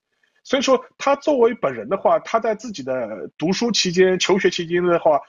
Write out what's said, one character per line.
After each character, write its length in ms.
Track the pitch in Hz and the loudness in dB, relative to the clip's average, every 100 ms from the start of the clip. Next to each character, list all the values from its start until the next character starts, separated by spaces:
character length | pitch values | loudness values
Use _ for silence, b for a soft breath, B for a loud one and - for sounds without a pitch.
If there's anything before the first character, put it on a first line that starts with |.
| _ _ _ _ | _ _ _ _
所 140 | - 262 | -4 -2
以 40 | |
说 200 | 262 247 - - | 2 0 0 -6
他 180 | - 285 | -2 0
作 200 | - 285 | 0 2
为 160 | 233 | 2
本 220 | 240 147 | 2 -4
人 160 | 120 107 | -4 -6
的 60 | 190 | -2
话， 200 | 214 165 | 0 0
他 200 | - 226 | 0 -4
在 140 | 226 | -2
自 180 | 214 247 | -4 -6
己 100 | 196 | -10
的 480 | 131 131 113 135 76 - | -6 -6 -6 -8 -12 -4
读 160 | 156 | -2
书 180 | 190 240 | 0 0
期 220 | 208 190 | 0 0
间、 260 | 175 185 185 | 4 4 4
求 200 | - 196 | 2 2
学 100 | 185 | 2
期 180 | 180 165 | 0 -4
间 160 | 175 | -2
的 160 | 175 170 | 0 2
话， 220 | - 143 | 2 0